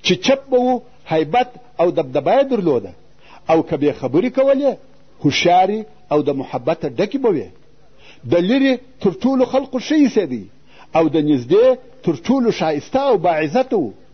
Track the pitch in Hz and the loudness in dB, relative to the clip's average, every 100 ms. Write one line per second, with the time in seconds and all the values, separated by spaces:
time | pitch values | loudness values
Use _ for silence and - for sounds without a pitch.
0 | - 175 - 269 277 254 247 247 - - | -2 -2 0 -2 0 0 0 -2 -6 -20
1 | - 160 151 240 254 - - - 175 170 | -4 -2 0 -2 -2 -8 -18 -2 0 0
2 | 135 139 139 247 277 233 175 123 98 - | -2 -2 0 0 2 0 0 -2 -4 -18
3 | - - - - - 160 156 135 143 - | -20 -20 -20 -14 0 0 0 -2 -2 -2
4 | 127 143 247 262 269 277 277 214 - - | -2 0 0 0 2 2 0 -4 -16 -20
5 | - - 151 - 170 180 190 214 214 - | -20 -4 -2 0 2 4 2 -2 -10 -20
6 | - 151 139 135 123 127 120 170 147 120 | -2 -2 0 -4 -6 -6 -4 -4 -6 -4
7 | 202 269 247 156 92 - - - - - | -4 -2 -2 -2 -6 -18 -20 -20 -20 -20
8 | - - 120 170 180 262 269 247 - - | -20 -18 -2 0 2 2 2 0 -6 -4
9 | 202 170 254 262 247 262 277 254 - 302 | -4 0 -2 0 0 -2 -4 -8 -2 2
10 | 269 214 165 120 92 - - - - 160 | 2 2 -2 -8 -10 -20 -20 -20 -4 0
11 | 160 160 151 139 120 190 466 254 - - | 2 2 2 0 2 4 4 2 -6 -6
12 | - 156 - 269 233 180 160 151 - 262 | -4 -4 0 0 0 0 -2 -4 -4 -2
13 | 277 208 175 160 156 208 254 220 120 - | 0 2 2 0 0 -2 -2 -2 -4 -10
14 | - | -20